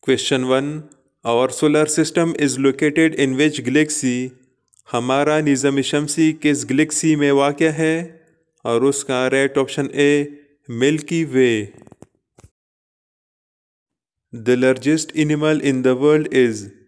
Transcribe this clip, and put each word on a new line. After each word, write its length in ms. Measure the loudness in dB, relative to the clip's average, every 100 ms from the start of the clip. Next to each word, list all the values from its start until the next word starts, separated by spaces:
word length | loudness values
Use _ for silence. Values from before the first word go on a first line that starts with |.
Question 460 | 0 0 0 -2 0
one, 400 | 0 0 -8 -14 _ _ _ -2
our 240 | 0 0
solar 360 | 0 0 2 0
system 480 | 0 0 0 -2 0
is 200 | -2 0
located 540 | 0 0 -2 2 0 2
in 220 | -2 2
which 220 | 0 0 -2
galaxy? 680 | 0 0 0 -2 -2 -6 -12 _ _ _ _ _
हमारा 480 | -4 0 0 2 2
निज़ाम 400 | 2 2 2 0
शमसी 520 | -2 -2 -4 0 0
किस 320 | 2 0 -2 -2
गैलेक्सी 500 | 0 0 0 0 2
में 160 | 2
वाक़या 400 | 2 2 0 -2
है? 540 | 0 -2 -2 -6 -16 _ _ _ _ -2
और 180 | 0
उसका 440 | 2 -2 -4 -2 0
राइट 300 | 0 0 0
ऑप्शन 320 | -2 -4 -6
ए, 460 | 0 2 2 -2 -10 _ _ _
मिल्की 540 | -2 0 0 -2 -4
वे। 500 | -2 2 2 2 -4 -14 -20 _ -20 _ _ _ -20 _ _ _ _ _ _ _ _ _ _ _ _ _ _ _ _ _ _ -10
The 220 | 0 2
largest 580 | 2 0 0 -2 -2 -4
animal 460 | -2 0 0 0
in 180 | 0 0
the 120 | 0 2
world 260 | 2 2 2
is 320 | 2 2 0 -12 -20